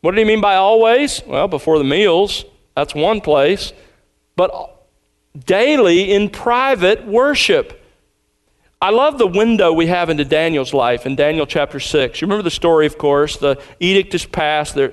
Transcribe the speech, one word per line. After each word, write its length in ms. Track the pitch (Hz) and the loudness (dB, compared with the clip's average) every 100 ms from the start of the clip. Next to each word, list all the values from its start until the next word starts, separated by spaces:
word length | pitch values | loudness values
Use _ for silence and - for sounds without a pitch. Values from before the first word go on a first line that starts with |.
What 100 | 160 | 0
did 60 | 196 | 2
he 60 | 220 | 2
mean 160 | 214 | 2
by 140 | 208 190 | 2 2
always? 640 | 196 220 226 240 285 - - | 4 4 4 2 0 -6 -6
Well, 220 | 135 190 | -4 -2
before 300 | 156 - 156 | -4 0 2
the 80 | 139 | 2
meals, 580 | 156 202 170 202 - - _ _ - | 2 2 2 0 -4 -12 _ _ -6
that's 180 | 147 | -6
one 280 | 151 165 220 | -2 -2 -2
place. 500 | - 147 143 196 - - _ _ _ _ _ - | 0 2 2 0 -6 -16 _ _ _ _ _ -4
But 160 | 185 - - - _ _ _ _ _ 143 127 | -2 -2 -14 -18 _ _ _ _ _ -20 -2
daily 680 | 190 254 302 202 170 190 | 2 2 4 4 4 2
in 180 | 202 208 | 0 0
private 760 | 202 - 240 262 254 180 202 226 | -4 -2 0 0 0 0 0 -2
worship. 760 | 214 277 285 - 165 117 - _ _ _ _ _ _ _ _ _ _ | 0 0 0 0 0 -2 -10 _ _ _ _ _ _ _ _ _ _
I 80 | 185 | -2
love 280 | 220 285 277 | 2 0 0
the 80 | 208 | 0
window 460 | 180 226 220 175 | 2 2 2 2
we 160 | 160 165 | 2 0
have 220 | 175 170 | 0 -2
into 160 | 156 139 | -2 0
Daniel's 480 | 156 165 156 131 | 0 0 -2 -2
life 320 | 139 123 123 131 | 0 0 -2 -4
in 100 | 135 | -2
Daniel 300 | 147 160 143 | 0 0 -4
chapter 340 | 165 143 143 | -4 -4 -6
six. 400 | - 156 127 - | -2 -2 -2 -4
You 80 | 170 | -4
remember 160 | 208 | -2
the 80 | 185 | -4
story, 340 | - 170 160 151 | -2 2 2 2
of 120 | 143 | 0
course. 400 | 147 143 147 - | 0 0 0 -2
The 200 | 143 135 - - | -2 -2 -8 -4
edict 340 | 180 190 190 | 0 0 0
is 120 | 175 - | -6 -6
passed. 500 | - 151 151 147 147 | -4 -2 -2 -4 -2
There, 160 | 135 | -4